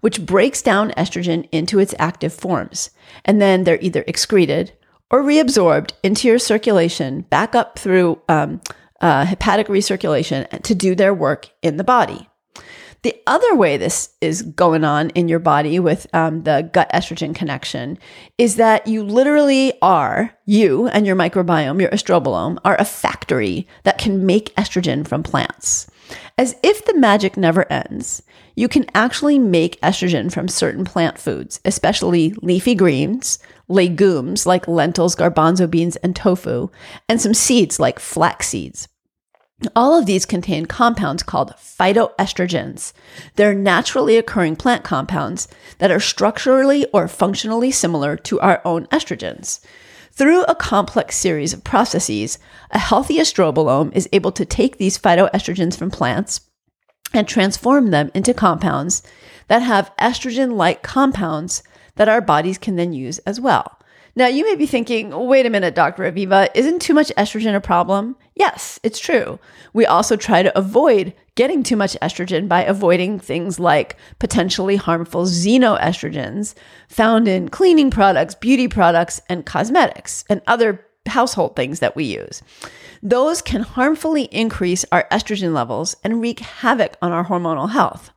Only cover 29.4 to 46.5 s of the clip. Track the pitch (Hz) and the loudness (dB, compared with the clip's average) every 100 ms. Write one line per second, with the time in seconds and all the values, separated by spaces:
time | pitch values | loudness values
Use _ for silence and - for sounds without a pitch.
29.4 | 233 170 170 - 156 190 180 160 113 180 | 4 4 2 0 -2 0 0 0 -2 -4
30.4 | 175 - 160 - 180 - 165 - - 80 | -6 -2 -2 -2 -6 -2 -2 -4 -8 -8
31.4 | 64 - - 196 - 196 175 175 160 - | -10 -6 -4 0 0 0 0 2 0 -2
32.4 | - 180 247 220 180 135 147 240 - - | 0 0 2 4 4 4 0 -2 -4 -8
33.4 | _ _ _ 190 180 160 196 165 127 143 | _ _ _ 2 2 4 2 2 -2 -4
34.4 | - 180 175 170 151 175 175 170 170 160 | 0 0 2 0 0 2 0 2 0 2
35.4 | 160 185 175 165 170 - 180 185 202 185 | 2 2 2 2 0 -2 -4 0 0 0
36.4 | - 123 180 _ - - _ 226 214 220 | -2 -6 -6 _ -20 -20 _ -2 0 0
37.4 | - 247 175 - 139 - - - 165 - | 2 2 2 2 0 -2 -10 -2 -2 0
38.4 | - 110 69 - - _ _ _ _ _ | -8 -8 -10 -14 -18 _ _ _ _ _
39.4 | _ _ - - 254 330 208 190 - 185 | _ _ -4 2 4 4 4 0 0 -4
40.4 | 180 160 160 - 240 226 180 160 - - | -2 -4 -6 0 0 0 -4 -4 -4 -4
41.4 | 139 - - - 185 202 - - 190 - | -4 -8 -20 -2 2 2 0 -2 -4 -2
42.4 | 180 175 - - - _ - - - - | -4 -4 -6 -12 -16 _ -20 -20 -16 2
43.4 | 208 196 196 180 247 269 247 226 226 214 | 2 4 2 2 0 -2 2 2 2 -2
44.4 | 170 156 170 151 - 156 - 180 143 175 | -2 0 0 -2 -2 -6 -4 -4 -4 -8
45.4 | - - - - 190 175 - - 202 220 | -12 -14 -20 -2 0 2 0 0 -2 0
46.4 | - | 2